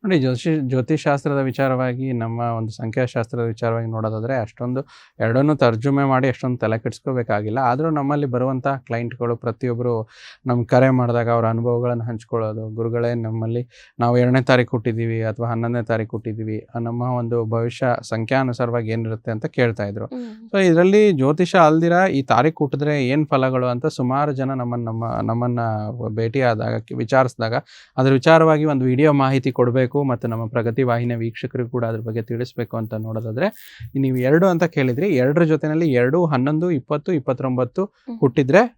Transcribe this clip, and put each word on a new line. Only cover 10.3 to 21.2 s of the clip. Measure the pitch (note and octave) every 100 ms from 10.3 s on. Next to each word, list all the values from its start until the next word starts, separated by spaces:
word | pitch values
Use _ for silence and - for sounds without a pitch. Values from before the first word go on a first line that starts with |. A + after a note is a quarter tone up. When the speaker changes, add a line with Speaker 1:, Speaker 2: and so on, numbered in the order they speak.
| - -
Speaker 1:
ನಮ್ಗೆ | A#2+ A#2
ಕರೆ | B2+ C3
ಮಾಡಿದಾಗ | C3 A#2+ A#2+ A#2
ಅವ್ರ | A#2 A2+
ಅನುಭವಗಳನ್ನ | A2+ A#2+ A#2+ B2 A#2+
ಹಂಚ್ಕೊಳ್ಳೋದು, | A#2 A2+ - A#2 A2 G#2+ A2
"ಗುರುಗಳೇ, | A2 A2+ A#2 A#2+
ನಮ್ಮಲ್ಲಿ | A#2+ A2+ A2+ A2+ A#2 B2 - - _
ನಾವು | A#2 B2
ಎರಡನೇ | B2 C3
ತಾರೀಕು | B2+ B2+ A#2+
ಹುಟ್ಟಿದೀವಿ | B2 A2 A2+ A#2 A2+
ಅಥವಾ | A2 G#2+ A#2
ಹನ್ನೊಂದನೇ | A#2 A#2 A#2+
ತಾರೀಕು | A2+ A2+ G#2+ A2+
ಹುಟ್ಟಿದೀವಿ, | A2+ A2 A2 G#2+ -
ಆ, | A#2+
ನಮ್ಮ | A#2 A#2+
ಒಂದು | B2 B2 A#2 A#2+
ಭವಿಷ್ಯ | A2 A#2 A#2 A#2 C3 A#2
ಸಂಖ್ಯಾನುಸಾರವಾಗಿ | - A2+ A2 C3+ C3 A#2 A#2+ A#2+ A2
ಏನಿರುತ್ತೆ?" | A2+ A2+ A2 -
ಅಂತ | A2 D3+
ಕೇಳ್ತಾ | - A#2+ A2 G#2
ಇದ್ರು. | G#2 G#2+
Speaker 2:
ಹ್ಮ್. | B3+ A#3+ A3 A3+
Speaker 1:
So, | G3+ F#3
ಇದ್ರಲ್ಲಿ | E3 F3+ G3+ G#3
ಜ್ಯೋತಿಷ | D#3+